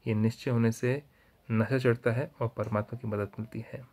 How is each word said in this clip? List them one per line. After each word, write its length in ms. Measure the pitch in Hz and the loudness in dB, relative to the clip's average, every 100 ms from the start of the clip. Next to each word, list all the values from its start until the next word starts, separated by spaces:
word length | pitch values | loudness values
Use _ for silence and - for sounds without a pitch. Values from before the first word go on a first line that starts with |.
| - | 0
ये 60 | |
निश्चय 380 | 107 110 - - | 2 2 0 -2
होने 200 | 117 117 | 2 2
से 300 | 113 123 139 - _ _ _ - | 2 -2 -2 -6 _ _ _ -2
नशा 280 | 113 110 131 | 0 2 2
चढ़ता 340 | 127 117 123 | 2 2 2
है 180 | 117 151 - | 0 -4 -4
और 120 | 117 - | -6 -4
परमात्मा 420 | 110 107 110 123 | -2 -2 -2 -6
की 80 | 113 | -4
मदद 320 | 104 101 - | -4 -4 -6
मिलती 260 | 110 113 113 | -10 -10 -10
है। 180 | - 123 | -14 -16